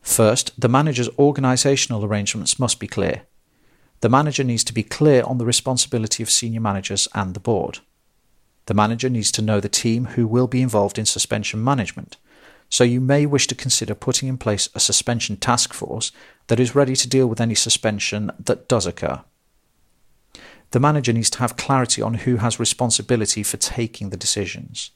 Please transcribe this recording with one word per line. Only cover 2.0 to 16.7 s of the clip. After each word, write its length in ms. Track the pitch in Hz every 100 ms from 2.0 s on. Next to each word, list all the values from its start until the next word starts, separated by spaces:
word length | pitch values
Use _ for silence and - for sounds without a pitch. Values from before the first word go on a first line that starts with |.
arrangements 560 | 104 104 101 113 90 -
must 220 | 123 -
be 140 | 104 -
clear. 260 | 95 - - _ _ _ _ _ _ _
The 140 | 117 131
manager 260 | 151 135
needs 200 | 131 117
to 100 | -
be 200 | - 107 -
clear 240 | 151 135
on 140 | 117 127
the 120 | 117
responsibility 720 | 120 - 127 - 120 110 -
of 80 | 113
senior 320 | - 120 113 110
managers 380 | 98 95 101 -
and 200 | 107 95
the 120 | 92 -
board. 280 | 107 - - _ _ _ _ _ _ _ _ -
The 140 | 101
manager 280 | 107 113 131
needs 220 | 120 104
to 100 | -
know 180 | 110 104
the 80 | 104
team 340 | - 117 113 123
who 120 | - 113
will 220 | 117 127
be 140 | 127
involved 360 | 127 107 101 -
in 60 |
suspension 580 | 110 - - 110 104 110
management, 540 | 117 139 98 - - - _ _ - - _
so 140 | -
you 160 | 123 123
may 260 | 127 143 147
wish 200 | 143 -
to 140 | 127
consider 300 | 131 - 117
putting 340 | 110 - 127 131
in 100 | 131
place 300 | - 101 -
a 60 | -
suspension 560 | - - - 117 - 104
task 380 | - 120 -
force 380 | - - - - - - _ _
that 140 | 117
is 140 | 123